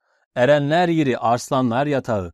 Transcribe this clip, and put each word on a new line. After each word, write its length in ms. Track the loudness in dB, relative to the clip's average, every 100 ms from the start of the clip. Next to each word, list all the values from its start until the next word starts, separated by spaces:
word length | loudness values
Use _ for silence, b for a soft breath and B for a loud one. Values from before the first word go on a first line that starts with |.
| _ _ _
Erenler 540 | 0 2 2 2 0 2
yeri, 300 | 0 0 0
arslanlar 680 | 0 -2 -2 -2 0 0 -2
yatağı, 460 | -2 -2 -4 -4